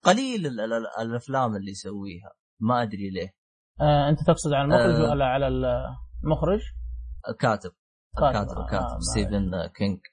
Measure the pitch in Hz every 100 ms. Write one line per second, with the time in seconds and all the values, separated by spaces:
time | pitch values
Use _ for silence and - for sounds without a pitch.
0 | - 208 269 240 160 117 110 117 113 -
1 | 113 117 - 135 123 104 98 98 95 101
2 | 98 85 - _ _ _ 110 123 117 104
3 | 98 95 90 _ _ _ _ - 151 147
4 | 143 151 151 160 156 143 139 123 120 120
5 | 117 143 135 131 135 131 127 123 131 127
6 | - - 151 151 156 208 - - - -
7 | - - 107 113 127 104 87 _ _ _
8 | _ - 147 110 101 - - 95 87 104
9 | - 113 98 101 95 90 82 - 101 92
10 | -